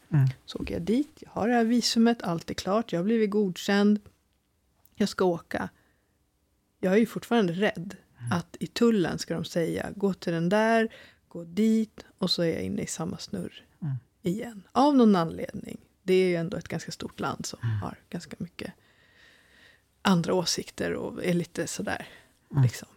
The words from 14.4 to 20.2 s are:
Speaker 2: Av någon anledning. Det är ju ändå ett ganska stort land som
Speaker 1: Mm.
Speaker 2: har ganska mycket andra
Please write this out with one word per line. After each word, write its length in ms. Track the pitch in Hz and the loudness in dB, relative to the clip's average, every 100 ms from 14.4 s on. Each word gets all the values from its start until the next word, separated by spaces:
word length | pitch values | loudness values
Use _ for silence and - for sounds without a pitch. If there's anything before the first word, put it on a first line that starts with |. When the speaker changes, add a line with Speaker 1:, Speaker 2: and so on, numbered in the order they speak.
| 247 208 - | -6 -12 -4
Speaker 2:
Av 240 | - 285 277 | 2 4 8
någon 200 | 226 190 | 8 6
anledning. 640 | 165 180 - - - - _ _ | 2 -4 -10 -10 -12 -14 _ _
Det 120 | 185 | 2
är 140 | 185 185 | 4 4
ju 80 | 170 | 2
ändå 200 | 165 - | -2 -6
ett 120 | - | -8
ganska 240 | 165 - | -10 -10
stort 280 | - - - | -12 -12 -8
land 260 | - - - | -8 -8 -10
som 120 | - | -6
Speaker 1:
Mm. 140 | 117 107 | -4 -4
Speaker 2:
har 220 | - - - | -6 -10 -12
ganska 260 | 175 - - | -12 -12 -12
mycket 340 | 175 - - - _ _ _ _ - _ _ _ - _ _ _ | -12 -10 -14 -14 _ _ _ _ -20 _ _ _ -20 _ _ _
andra 320 | - 175 | 2 2